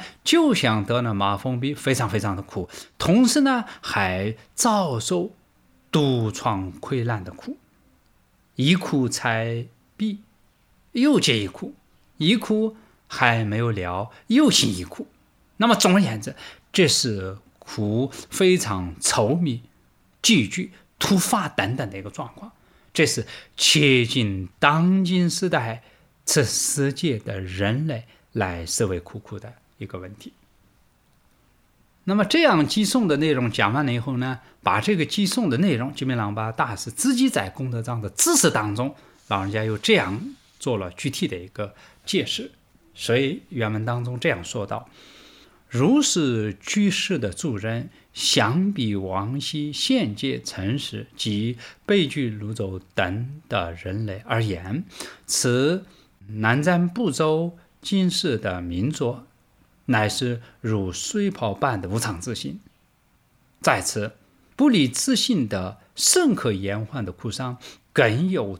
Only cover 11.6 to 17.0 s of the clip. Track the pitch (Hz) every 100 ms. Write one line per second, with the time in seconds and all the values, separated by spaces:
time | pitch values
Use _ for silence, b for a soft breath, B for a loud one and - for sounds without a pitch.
11.6 | - - _ _ _ - 156 226 - 214
12.6 | 220 214 B B - - 123 113 110 107
13.6 | 117 101 87 90 113 B B 240 294 -
14.6 | 110 90 87 - - _ _ _ _ -
15.6 | 233 220 202 190 151 110 107 - B B
16.6 | _ - 156 -